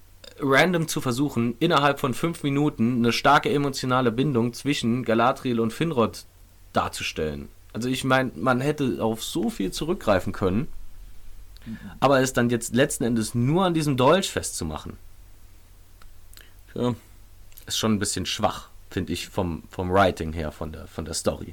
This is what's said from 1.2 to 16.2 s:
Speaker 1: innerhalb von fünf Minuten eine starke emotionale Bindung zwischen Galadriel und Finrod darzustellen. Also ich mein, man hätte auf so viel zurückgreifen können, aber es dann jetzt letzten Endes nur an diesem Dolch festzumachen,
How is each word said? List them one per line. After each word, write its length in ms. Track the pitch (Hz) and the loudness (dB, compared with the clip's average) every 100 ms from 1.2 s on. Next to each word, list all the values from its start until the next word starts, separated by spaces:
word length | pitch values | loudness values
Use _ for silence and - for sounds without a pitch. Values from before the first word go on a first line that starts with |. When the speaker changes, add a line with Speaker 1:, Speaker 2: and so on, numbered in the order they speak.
| 143 - 117 - | 0 0 0 2
Speaker 1:
innerhalb 380 | 165 156 143 135 | 2 4 4 2
von 140 | 135 | 0
fünf 300 | - 165 170 | 0 -2 -2
Minuten 560 | 143 139 147 143 113 127 | 0 2 2 2 2 4
eine 140 | 117 | 2
starke 380 | 113 139 147 151 | 4 6 6 4
emotionale 600 | 143 143 135 131 127 123 | 0 0 -2 0 2 2
Bindung 400 | 110 143 120 120 | 2 0 2 0
zwischen 500 | 117 131 147 117 123 | -2 -2 0 0 0
Galadriel 560 | 113 110 120 139 131 117 | 2 2 2 2 -2 0
und 120 | 113 | 0
Finrod 520 | - 165 156 104 - - - - - - | -2 -2 2 0 -2 -18 -20 -20 -20 -6
darzustellen. 720 | - - - - - 78 71 71 - - | -2 -2 -4 -8 -4 -4 -4 -12 -18 -14
Also 160 | 107 123 | -6 -4
ich 160 | 131 | -2
mein, 280 | 135 131 127 76 | 2 2 2 -2
man 240 | 117 123 | 0 2
hätte 380 | 143 147 131 87 | 0 0 0 0
auf 200 | 110 113 | -2 -2
so 240 | - 165 226 | -4 -4 -4
viel 220 | - 180 | -2 -4
zurückgreifen 640 | - 156 196 - 95 104 | -4 -4 -2 2 2 2
können, 340 | - 95 101 156 - - - - - - - - - - 110 - - | -2 0 0 -2 -6 -10 -12 -14 -14 -14 -14 -16 -16 -14 -14 -12 0
aber 200 | 135 135 | 4 4
es 120 | 131 | 4
dann 160 | 131 120 | 2 2
jetzt 240 | 120 - | 2 0
letzten 300 | 117 147 - | 2 2 2
Endes 300 | 117 117 110 | 0 0 0
nur 300 | 120 123 165 | 0 2 2
an 80 | 185 | 2
diesem 220 | 160 151 127 | 2 0 4
Dolch 340 | 127 185 190 | 6 4 2
festzumachen, 680 | - - - 82 76 60 57 - - - - - - - - - - - - | -4 -6 -6 -6 -6 -10 -14 -16 -20 -20 -20 -20 -20 -20 -20 -20 -20 -20 -18